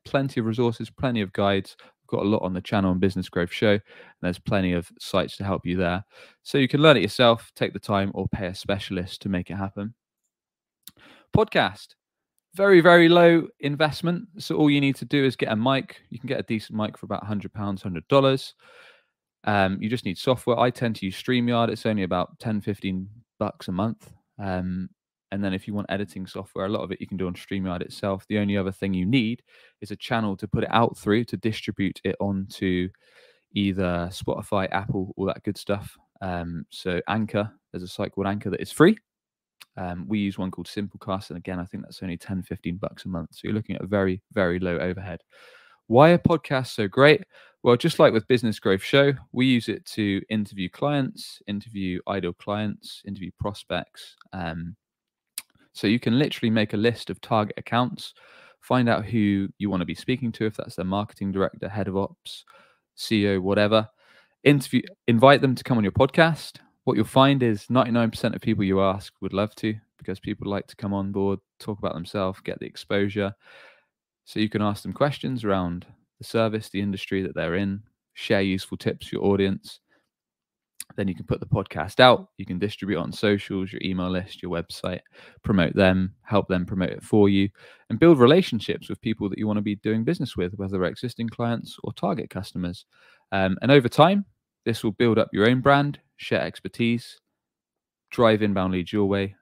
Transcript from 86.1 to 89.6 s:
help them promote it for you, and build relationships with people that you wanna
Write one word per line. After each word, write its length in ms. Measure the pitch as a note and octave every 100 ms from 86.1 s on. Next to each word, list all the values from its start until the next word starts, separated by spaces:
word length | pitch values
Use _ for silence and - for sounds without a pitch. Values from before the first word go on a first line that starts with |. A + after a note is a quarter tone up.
| -
help 280 | - G#2 -
them 180 | F#2 F2
promote 240 | F#2+ F2+
it 120 | G1+
for 280 | - A2 G2+
you, 180 | G2 G2+ - - - -
and 100 | A2+
build 200 | E3 D3+
relationships 720 | A#2+ E3+ F#3 A3+ - - -
with 100 | G2
people 300 | A#2 A2 G#2
that 80 | -
you 80 | G#2+
wanna 160 | G#2